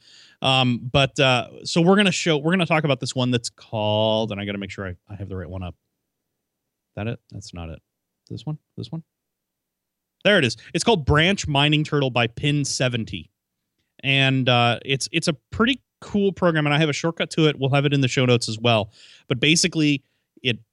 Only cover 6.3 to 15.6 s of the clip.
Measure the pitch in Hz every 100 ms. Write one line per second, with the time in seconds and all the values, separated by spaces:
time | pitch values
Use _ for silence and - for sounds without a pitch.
6.3 | _ _ _ _ _ _ - 107 - _
7.3 | 107 - 87 82 78 _ _ _ _ -
8.3 | - - 156 _ - - 160 - _ _
9.3 | _ _ _ _ _ _ _ _ _ 190
10.3 | 208 123 - - 170 233 214 135 147 170
11.3 | 196 - 139 147 151 151 147 135 120 117
12.3 | - 147 147 139 - 131 120 107 90 78
13.3 | _ _ _ _ _ _ _ 131 139 135
14.3 | 135 127 120 120 117 - 135 - 165 175
15.3 | 156 - -